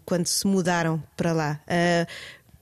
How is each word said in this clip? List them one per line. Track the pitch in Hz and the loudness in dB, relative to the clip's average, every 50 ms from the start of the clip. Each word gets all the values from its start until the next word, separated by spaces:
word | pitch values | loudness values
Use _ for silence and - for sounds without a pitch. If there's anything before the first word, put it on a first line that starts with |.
| - | -4
quando | - 185 170 170 - | -4 -2 -2 0 0
se | - - - | -2 -2 0
mudaram | 196 196 190 170 180 175 170 165 165 160 156 143 - - | 2 2 2 2 2 0 2 2 0 0 -2 -4 -8 -8
para | - 175 170 | -4 -2 0
lá? | 165 160 156 147 151 151 - | 0 0 0 -2 -4 -6 -4
Ah, | - - 175 170 175 175 170 170 - - - - - - - _ _ - - | -2 0 2 4 4 4 2 0 -2 -6 -14 -16 -16 -18 -20 _ _ -20 -20